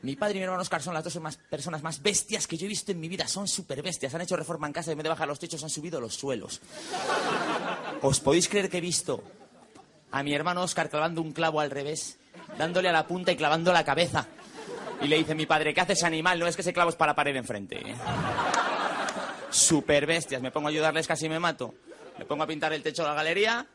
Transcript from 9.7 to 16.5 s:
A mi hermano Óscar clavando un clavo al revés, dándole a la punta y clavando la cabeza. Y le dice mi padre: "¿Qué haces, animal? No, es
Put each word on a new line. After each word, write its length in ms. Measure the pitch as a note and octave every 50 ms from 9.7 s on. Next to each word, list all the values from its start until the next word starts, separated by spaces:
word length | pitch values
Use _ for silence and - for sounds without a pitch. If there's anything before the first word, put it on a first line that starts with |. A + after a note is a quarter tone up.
| _ - - _ _ - _ _
A 120 | - C3+ C#3
mi 100 | C#3+ C#3+
hermano 280 | C#3+ D#3 F3 F3+ F3+
Óscar 280 | F3+ F3 - - D#3+ D#3
clavando 320 | - D3+ D#3 E3 E3+ D#3+
un 120 | E3 D#3+ C#3+
clavo 260 | - E3 D#3+ D#3 D3+
al 100 | D3+ C#3+
revés, 480 | C3 C#3+ C#3 D3 D#3 D3 - - - _ _ _ _ - - - - -
dándole 320 | D3+ E3 E3+ F#3 F#3 F#3
a 40 | E3+
la 140 | D#3+ D3+ -
punta 240 | E3+ F#3 F#3 F3+
y 40 | F3
clavando 380 | C3 D#3 D3 D3+ E3 E3 F3 F3+
la 100 | E3+ D#3
cabeza. 420 | D3 C#3 D3 F3 C#3+ C#3+ D#3 C3 - - - - - - - - - - - - - - -
Y 60 | C3 C#3+
le 100 | D3+ D#3+
dice 180 | D#3+ C#3+ D#3
mi 100 | D#3 D#3
padre: 280 | D3+ D#3+ D#3 D3+ D3+ D3
"¿Qué 80 | -
haces, 220 | F3+ F3 G3+ - F3
animal? 360 | E3+ D#3+ D#3+ D#3+ F3+ F3+ E3+
No, 80 | E3+
es 80 | F3